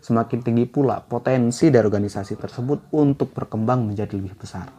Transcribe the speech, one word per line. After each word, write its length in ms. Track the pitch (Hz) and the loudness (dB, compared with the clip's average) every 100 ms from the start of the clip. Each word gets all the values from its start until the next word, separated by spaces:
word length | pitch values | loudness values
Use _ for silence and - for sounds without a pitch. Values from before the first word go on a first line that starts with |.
semakin 400 | - 117 117 123 | 0 0 0 -4
tinggi 240 | 123 117 123 | 0 0 0
pula 320 | - 135 101 | 0 0 0
potensi 720 | - 117 131 131 117 117 165 | -4 -4 0 2 2 4 6
dari 160 | 123 107 | 6 4
organisasi 480 | 104 101 104 98 107 | 2 -2 -4 -8 -10
tersebut 560 | 98 - 123 147 - | -10 -8 -4 -4 -2
untuk 400 | 156 147 139 131 | 2 2 2 -2
berkembang 560 | - 113 110 110 127 110 | -4 -8 -4 0 0 -2
menjadi 320 | 101 104 101 | -4 -4 -6
lebih 160 | 95 95 | -8 -12
besar. 320 | - 95 127 | -14 -14 -14